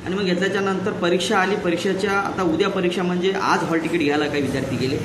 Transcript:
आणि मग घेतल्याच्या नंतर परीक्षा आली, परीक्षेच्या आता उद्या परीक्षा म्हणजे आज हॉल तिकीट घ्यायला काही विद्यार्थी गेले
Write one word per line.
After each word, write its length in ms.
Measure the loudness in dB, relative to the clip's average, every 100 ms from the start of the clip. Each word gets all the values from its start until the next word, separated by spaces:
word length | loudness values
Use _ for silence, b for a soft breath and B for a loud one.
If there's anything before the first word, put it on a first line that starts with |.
आणि 100 | -4
मग 80 | -2
घेतल्याच्या 380 | 0 0 0 0
नंतर 320 | -2 -2 -2
परीक्षा 460 | -2 0 0 2 2
आली, 180 | 2 0
परीक्षेच्या 560 | 0 0 0 0 0
आता 300 | 0 -2 0
उद्या 260 | 0 2 2
परीक्षा 340 | 2 0 0
म्हणजे 300 | 0 0 0
आज 260 | 0 0 0
हॉल 240 | 2 0
तिकीट 180 | 0 0
घ्यायला 260 | 2 2 0
काही 160 | 0
विद्यार्थी 340 | 0 -2 -2 -2
गेले 220 | -2 -2